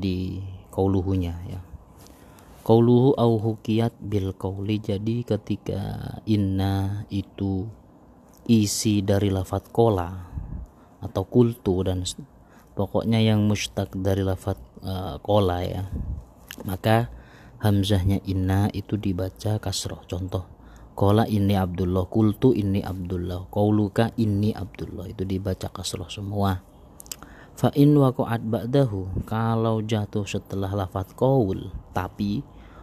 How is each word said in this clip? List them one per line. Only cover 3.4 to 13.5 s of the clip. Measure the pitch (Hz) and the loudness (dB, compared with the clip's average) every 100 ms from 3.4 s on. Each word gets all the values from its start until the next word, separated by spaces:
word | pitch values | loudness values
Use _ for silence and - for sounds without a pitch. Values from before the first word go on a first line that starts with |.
| 110 110 - 110 117 - | 0 -4 -2 0 0 -2
bil | 104 104 95 | -4 -2 -2
qauli, | 95 95 95 98 107 | -4 -6 -6 -4 -4
jadi | 107 98 107 120 | -2 -4 -2 -4
ketika | 120 104 - 104 - 98 104 - - - | -2 -4 -2 -6 -4 -6 -6 -8 -10 -8
inna | - 107 98 95 95 98 95 101 - | 0 2 2 2 2 0 -2 -4 -6
itu | 101 - - 98 95 110 104 - - - - - - - | -6 -6 -6 -4 -2 -6 -12 -20 -20 -20 -20 -20 -10 2
isi | 117 101 - 113 104 | 4 4 0 0 2
dari | 98 98 101 | 2 2 2
lafadz | 95 92 98 - | 0 -2 -4 -2
kola | - 117 98 85 92 87 - - - - - - - | 2 4 2 -2 -8 -12 -12 -10 -12 -14 -20 -20 -16
atau | 98 101 95 | -8 -6 0
kultu | 123 120 117 107 90 | 4 2 2 -2 0
dan | 95 92 92 | 0 -2 -4
s-, | - 147 - - - - - | -10 -16 -20 -20 -20 -12 -6
pokoknya | 98 - 110 113 | -2 -2 0 2
yang | 110 107 | 4 4
mustaq | 104 | 2